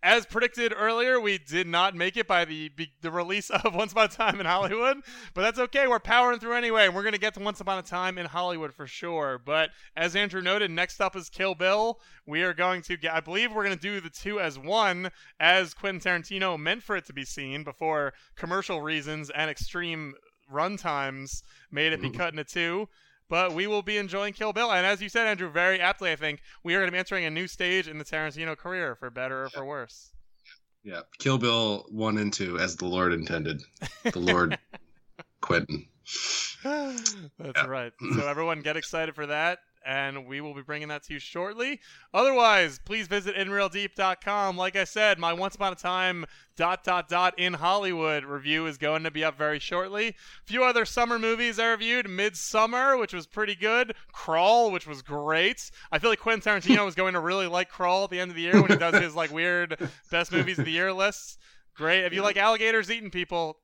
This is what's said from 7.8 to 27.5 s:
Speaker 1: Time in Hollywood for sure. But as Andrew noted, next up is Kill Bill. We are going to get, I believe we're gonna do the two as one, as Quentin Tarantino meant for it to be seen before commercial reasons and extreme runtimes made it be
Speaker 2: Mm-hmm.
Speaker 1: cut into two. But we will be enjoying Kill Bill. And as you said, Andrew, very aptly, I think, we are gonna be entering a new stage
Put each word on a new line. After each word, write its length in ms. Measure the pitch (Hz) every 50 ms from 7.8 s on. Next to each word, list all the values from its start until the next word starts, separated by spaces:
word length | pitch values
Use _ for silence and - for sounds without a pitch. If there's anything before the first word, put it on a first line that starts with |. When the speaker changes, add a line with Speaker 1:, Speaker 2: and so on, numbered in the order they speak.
| 180
Speaker 1:
Time 360 | - 175 180 180 185 185 180
in 80 | 175
Hollywood 480 | 160 135 170 180 180 175 165 160 147 131
for 140 | _ 147 131
sure. 500 | - - - 175 170 160 147 139 131 127 123
But 240 | 135 147 156 160 151 - - - - _
as 200 | - 165 175 165
Andrew 260 | 196 208 202 170 190 180
noted, 300 | 175 190 208 208 185 165
next 280 | 165 180 180 - -
up 140 | 208 190 -
is 140 | 190 170 -
Kill 240 | - - 190 190 185
Bill. 460 | 160 175 185 196 208 214 226 233 226 _ _ - - _
We 160 | - 147 156 175
are 100 | 185 175
going 300 | 156 175 185 185 180 160
to 140 | - 175
get, 180 | 170 147 160 160
I 60 | 160
believe 320 | 156 160 170 196 233 247 214
we're 100 | 214 208
gonna 140 | 202 190
do 240 | 170 143 196 208 196
the 100 | 170 165
two 300 | - - - 196 208 208
as 180 | 190 160 143 135
one, 540 | 135 156 196 226 220 196 180 175 185 185 - - - - - _
as 340 | 156 165 180 190 185 165 -
Quentin 280 | - - 196 190 175
Tarantino 580 | - 180 180 175 160 - 196 196 190 190 175 156
meant 240 | 147 160 190 240 -
for 140 | - 214
it 80 | 185 165
to 60 | - -
be 120 | 135 135
seen 380 | - - - 139 131 135 143 156
before 500 | 143 135 _ 165 160 156 151 143 139 - - - _ -
commercial 480 | - - 165 175 190 190 - 196 160 147
reasons 480 | 151 160 156 143 143 156 156 151 139
and 180 | 151 147 156 156
extreme 680 | 147 - - - - 175 175 170 165 160 156 143 139 - _ _ _ _ _ _ 135
runtimes 880 | 143 156 185 202 190 - 180 151 143 139 135 131 135 135 135 - - - - - - - _
made 220 | - 139 151 160 160
it 80 | 151 -
be 60 | 135
Speaker 2:
Mm-hmm. 80 | 113
Speaker 1:
cut 160 | - 180 170 160
into 80 | 156 151
two. 460 | - - 180 170 170 170 190 214 202 _ _ _ _ _ _ _ _
But 260 | 170 165 185 185 160
we 120 | 160 190
will 140 | 208 214 208
be 160 | 196 190 208
enjoying 380 | 208 202 190 170 196 202 208 202
Kill 180 | - 214 214 202
Bill. 180 | 202 240 240
And 140 | 208 180 180
as 160 | 190 202 190
you 80 | 196 202
said, 180 | - 233 233
Andrew, 220 | 220 214 185 185 175
very 320 | 147 165 175 185 190 185
aptly, 320 | 175 180 196 - 196 180 160
I 40 |
think, 260 | 143 151 156 147 147 - - - - -
we 100 | 170 170
are 60 | 196
gonna 120 | 196 180 175
be 60 | 180
entering 260 | 185 - 202 190 175
a 60 | 160
new 160 | 156 160 185
stage 400 | 180